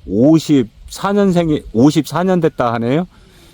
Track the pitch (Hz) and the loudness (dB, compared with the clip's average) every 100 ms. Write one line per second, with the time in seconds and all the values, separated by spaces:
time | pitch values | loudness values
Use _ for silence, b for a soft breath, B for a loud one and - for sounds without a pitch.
0 | - 101 139 160 - 143 110 - - - | -6 0 4 4 2 0 0 -8 -20 -8
1 | 190 202 196 175 165 151 - 110 139 156 | -4 0 0 0 0 -4 -4 2 2 2
2 | 135 147 190 180 156 - 120 117 117 147 | -2 -4 -2 0 0 -2 -2 -2 -2 -2
3 | 180 b b b b | -4 b b b b